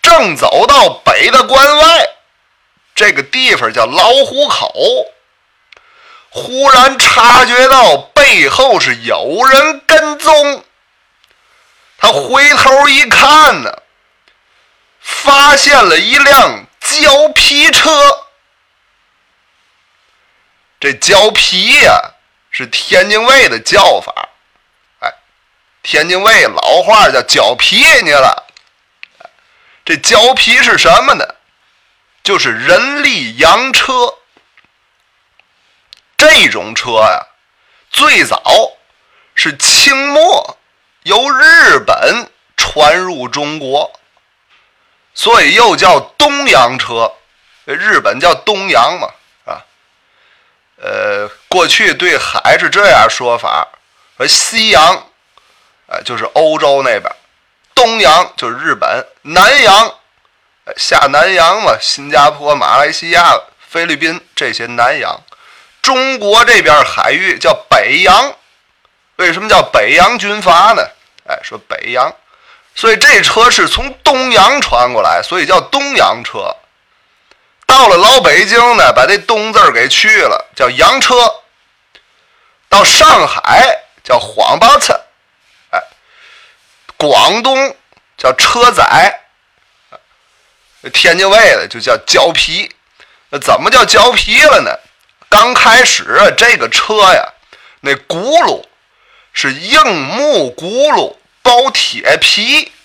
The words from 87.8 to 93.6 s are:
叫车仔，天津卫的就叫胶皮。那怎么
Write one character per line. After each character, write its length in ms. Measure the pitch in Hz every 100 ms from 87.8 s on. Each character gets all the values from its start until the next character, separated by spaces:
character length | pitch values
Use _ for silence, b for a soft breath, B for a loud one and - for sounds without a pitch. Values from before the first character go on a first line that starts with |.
| _ _ _ _
叫 120 | 131
车 360 | 127 - 240 240
仔， 500 | 190 120 143 190 - _ _ _ _ _ _ _ - _ _ _ _ _ _ _ _ 131
天 240 | - 175 170
津 120 | 196
卫 80 | 208 208 117
的 100 | 87
就 140 | 117
叫 160 | 120 113 -
胶 240 | 180 160
皮。 380 | 160 - 165 202 _ _ _ b b b
那 80 | 143
怎 200 | 143
么 120 | 107